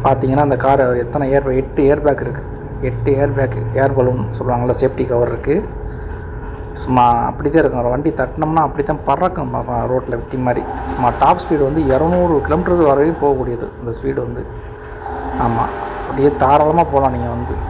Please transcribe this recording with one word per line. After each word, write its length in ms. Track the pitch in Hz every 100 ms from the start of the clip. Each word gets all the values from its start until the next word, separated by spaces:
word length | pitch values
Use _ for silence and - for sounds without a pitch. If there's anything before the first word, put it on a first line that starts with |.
பார்த்தீங்கன்னா, 340 | 131 131 131 135
அந்த 180 | 147 127
கார் 420 | 135 139 127 123
எத்தனை 340 | 123 147 135
ஏர், 200 | 139 139
எட்டு 340 | 127 131 - 139
ஏர் 160 | 147
பேக் 200 | 147 135
இருக்கு. 220 | - - - - - -
எட்டு 340 | 127 117 113 135
ஏர் 180 | 139
பேக், 220 | - 131 117 113 117
ஏர் 180 | 135
பலூன் 320 | 135 123 127 113 -
சொல்லுவாங்கள்ல, 340 | 123 123 123 120
சேஃப்டி 280 | 131 - 127
கவர் 200 | 120 120
இருக்கு. 420 | 120 131 160 226 - - - - - - - - - -
சும்மா 360 | - - 127 123
அப்படி 400 | 120 123 123 147
தான் 100 | 160
இருக்கும். 200 | 147 127
ஒரு 100 | 120
வண்டி 200 | 127 156
தட்டினோம்னா 460 | - 127 - 156 160
அப்படி 280 | 147 127
தான் 220 | 143 151 -
பறக்கும் 480 | 139 180 - 131
பா-, 120 | 123 120
பா-, 220 | 120 123
ரோட்ல 180 | 127 127
விட்டி 280 | 117 117 131
மாதிரி. 280 | 127 120 - - -
சும்மா 160 | - 123 113
டாப் 180 | 143 180
ஸ்பீடு 260 | - 156
வந்து 220 | 135 151 139
இருநூறு 560 | 131 156 180 175 151
கிலோமீட்டர் 340 | 147 151 180 175
வரையும் 400 | 156 139 151 165
போகக்கூடியது 460 | 143 135 123 120 - -
இந்த 180 | 120 113
ஸ்பீடு 240 | 135 135 120
வந்து. 200 | 117 - - - - - - - - - 131
ஆமா, 260 | 123 113 - - - - -
அப்படியே 240 | 135 139 143
தாராளமா 440 | 131 147 151 165
போலாம் 280 | 170 139 135
நீங்க 160 | 123 120
வந்து. 260 | 120 120 -